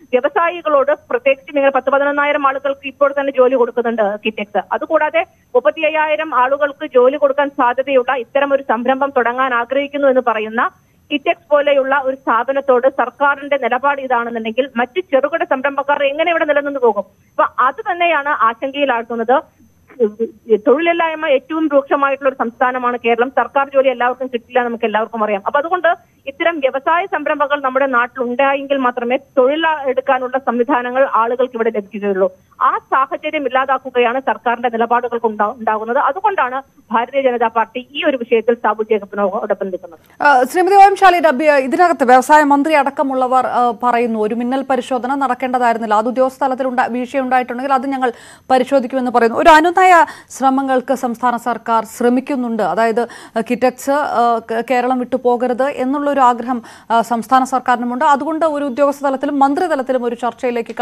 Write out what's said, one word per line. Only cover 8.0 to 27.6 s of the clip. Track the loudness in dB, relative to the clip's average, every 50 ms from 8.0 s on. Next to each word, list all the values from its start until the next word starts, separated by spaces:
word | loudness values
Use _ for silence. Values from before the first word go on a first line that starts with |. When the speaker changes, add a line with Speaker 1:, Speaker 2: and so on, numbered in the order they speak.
| 2 0 -2
Speaker 1:
ഇത്തരം | -4 -4 -4 -2 0 0 2 0
ഒരു | 0 0
സംരംഭം | 0 -2 0 0 0 0 0 -2 -2 0
തുടങ്ങാൻ | 0 0 0 0 -2 -2 0 0
ആഗ്രഹിക്കുന്നു | -2 -2 -2 -2 -2 -2 -4 -2 0 2 2
എന്ന് | 2 2 2
പറയുന്ന | 0 -2 -2 -4 -4 -4 -2 -2 -4 -4 _ _ _ _ _ _ -6 -6
കിറ്റക്സ് | -4 -2 -2 -4 -4 _ 0
പോലെയുള്ള | 2 2 2 2 2 2 2 2 0 -2 -2
ഒരു | -2 -6
സ്ഥാപനത്തോട് | -4 -2 -2 0 0 0 -2 -2 -2 0 2 2 2 2 2
സർക്കാരിന്റെ | 0 0 -2 -4 -2 -2 0 0 0 -2 -4 -4 -4
നിലപാട് | -2 -2 -2 -2 -2 0 -2 -2 -2
ഇതാണെന്നുണ്ടെങ്കിൽ | -2 -2 -2 -2 -2 -4 -6 -6 -6 -4 -4 -4 -4 -4 -4
മറ്റ് | -4 -4 -4 -4 -6
ചെറുകിട | -4 _ 0 0 0 0 -2 -2 -2
സംരംഭക്കാർ | -2 -2 -2 -2 -2 -4 -2 -2 -2 0 0 0
എങ്ങനെ | -2 -2 -2 0 0
ഇവിടെ | 0 0 0
നിലനിന്ന് | 0 0 0 0 -2 -2 0
പോകും? | 0 0 0 0 -4 -8 _ _ _ _
അപ്പൊ | _ -2 -2 -2 0 0
അത് | -2 0 -2 -4 -6 -6
തന്നെയാണ് | -2 0 0 0 0 0 -2 -2
ആശങ്കയിലാഴ്ത്തുന്നത്. | -2 0 0 0 -2 -2 -6 -8 -4 -2 0 0 0 -2 -4 -6 -6 -4 0 0 0 0 0 -4 _ _ -20 -20 _ _ _ -14 -4 -2 -2 -2 -2 -4 -6 -8 -8 _ _ 0 0
തൊഴിലില്ലായ്മ | 2 4 2 2 2 2 0 0 0 -2 -2 -4 -4 -2
ഏറ്റവും | 0 0 0 -2 -4 -4 -4 -2 0
രൂക്ഷമായിട്ടുള്ള | 2 0 0 0 0 0 0 0 0 -2 -2 -2
ഒരു | -2
സംസ്ഥാനമാണ് | -2 -4 -6 -2 -2 -2 -2 -2 -2 -2 -4 -4 -2 -2
കേരളം. | 0 0 0 0 0
സർക്കാർ | 0 -2 -2 0 0 -2 -2 0 2
ജോലി | 2 2 2
എല്ലാവർക്കും | 2 0 0 -2 -2 -4 -6
കിട്ടില്ല, | -6 -6 -8 -6 -4 -2 -2 0
നമുക്ക് | -2 -2 -4 -2
എല്ലാവർക്കും | -2 0 -2 -2 -4 -4 -4 -2
അറിയാം. | -2 -2 -2 -2
അപ്പൊ | -2 -2 -2
അതുകൊണ്ട് | -2 -2 -2 0 0 0 0 -2 _ _ _ _ _
ഇത്തരം | -12 -6 -4 -2 -2 -2 0
വ്യവസായ | -2 -2 -2 -2 -2 0 0 0 0
സംരംഭങ്ങൾ | -2 -6 -6 -4 -4 -2 -2 -2 -2 -2 -2